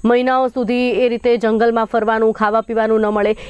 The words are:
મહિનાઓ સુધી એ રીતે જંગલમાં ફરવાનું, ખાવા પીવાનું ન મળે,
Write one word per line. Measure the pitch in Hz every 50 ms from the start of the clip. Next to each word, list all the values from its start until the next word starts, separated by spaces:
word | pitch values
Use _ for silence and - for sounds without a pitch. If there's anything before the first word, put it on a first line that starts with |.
| -
મહિનાઓ | 226 240 247 247 254 254 262 262 247
સુધી | - 262 240 202 247 247 247 247
એ | 226 247 254 240
રીતે | 233 226 - 247 240
જંગલમાં | 220 226 220 220 220 233 233 226 226 220
ફરવાનું, | 220 - 226 214 214 226 220 226 220 214
ખાવા | - 220 208 214 226
પીવાનું | 220 - 233 226 220 220 220 220
ન | 214
મળે, | 208 214 208 202 208 220 - - -